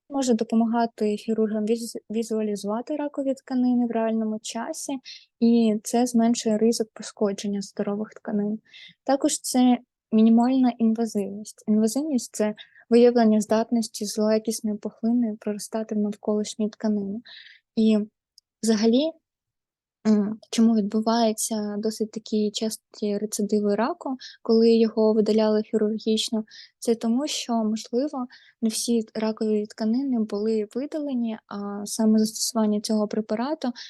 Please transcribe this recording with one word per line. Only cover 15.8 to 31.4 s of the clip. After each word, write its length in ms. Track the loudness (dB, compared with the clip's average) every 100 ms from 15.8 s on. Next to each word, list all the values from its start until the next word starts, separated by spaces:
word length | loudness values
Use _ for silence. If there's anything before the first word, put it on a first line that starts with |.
| -4
в 40 | -2
навколишній 720 | -2 -4 -2 -2 -4 -4 -6
тканині. 520 | -2 -2 -2 -4 -8 -12 -20 -20 -20 _ 0
І 220 | 2 2 0 _ _ _ _ _
взагалі 480 | -2 2 2 2 0 -4 _ _ _ _ _ _ _ _ 2
М, 320 | 2 2 -6 -6
чому 240 | 2 4
відбуваються 1000 | 4 0 -2 0 2 0 0 -4 -4 -4 -4
досить 320 | -6 -4 -6
такі 400 | -6 -4 -2 -2
часті 680 | -2 -6 -6 _ -6 -4 -4
рецидиви 560 | -4 -4 -2 0 0
раку, 420 | 0 -2 -4 -8 -8 -10 -12
коли 340 | 2 4 6 6
його 360 | 4 4 2
видаляли 500 | 4 2 2 2 2
хірургічно? 800 | 0 0 0 -2 0 0 0 -4 -6 -16 -20 _
Це 160 | -2
тому, 320 | -2 0 -2 -2
що, 260 | -6 -4
можливо, 720 | -2 0 -4 -4 -4 -4 -6 -10 -12 _ _
не 60 | -4
всі 380 | -2 0 0 -2
ракові 520 | -4 -4 -2 -2 -2 -4
тканини 520 | -4 -2 0 0 -2
були 480 | -2 -2 -2 -2 -4
видалені, 640 | -6 -6 -6 -4 -4 -4 -6